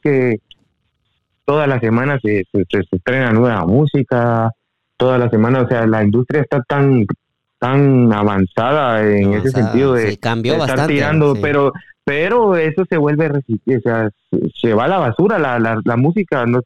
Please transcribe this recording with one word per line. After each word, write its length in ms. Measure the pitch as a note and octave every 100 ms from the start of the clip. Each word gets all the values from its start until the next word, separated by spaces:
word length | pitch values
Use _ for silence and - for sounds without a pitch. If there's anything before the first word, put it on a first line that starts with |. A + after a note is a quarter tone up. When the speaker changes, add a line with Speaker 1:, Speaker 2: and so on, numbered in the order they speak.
Speaker 1:
que 340 | D3+ C3+ B2+ A2 - _ _ _ _ _ _ _ _ _ -
toda 200 | D3 D3
la 140 | B2+
semana 400 | A2+ A2+ C3 C#3
se, 220 | G#2+ G#2 F#2
se, 120 | G#2 F2+
se, 140 | G#2
se 120 | F2+ F#2
estrena 360 | - C3 B2+
nueva 340 | A2 B2 A2 E2
música, 840 | A2+ D3+ C#3+ C3 B2 A#2+ A#2 A2+ - _ _ _ -
toda 200 | B2+ B2+
la 120 | A#2+
semana, 300 | A2+ A2 C3
o 40 | B2
sea, 200 | B2 A2+
la 160 | A2
industria 380 | G#2 A2 B2+ D3
está 200 | C#3 C#3+
tan, 460 | B2+ C#3+ C#3 C3 G2+ - _ _ _ _
tan 560 | B2 C#3 C#3+ C3 A#2+
avanzada 880 | G#2 G#2 G2 F#2+ - A#2 D3+ C3 A2+
en 320 | G#2+ G#2 G2+
ese 160 | G#2 C3
Speaker 2:
Avanzada, 140 | C3 G#2
Speaker 1:
sentido 220 | A2+ C3+ B2
de, 160 | A2
Speaker 2:
sí, 60 | F#2
cambió 360 | A#2 A#2 A2+
Speaker 1:
de 60 | D#3+
estar 160 | C#3+ C3
Speaker 2:
bastante, 160 | D#3
Speaker 1:
tirando, 400 | C#3+ C#3+ D#3 D3
Speaker 2:
sí. 60 | B2
Speaker 1:
pero, 320 | D3 C#3+ C#3 - - _
pero 520 | - C#3+ F3 A#3+ A3 F3
eso 280 | D#3 D#3 F#3
se 100 | F3
vuelve 320 | D3 D3 D#3+
resi-, 460 | C#3+ C3+ A2 - B2+
o 40 |
sea, 300 | A#2+ A2+ A2 - _
se, 80 | F#2 - -
se 120 | A#2 G#2+
va 100 | C3
a 40 |
la 100 | F#3+
basura 400 | C#3 - F#3 G#3+
la, 180 | C#3+ B2
la, 240 | A2+ A2+
la 120 | A2 A#2+
música, 480 | C#3 F#3 F#3 D3 A#2+
¿no? 160 | B2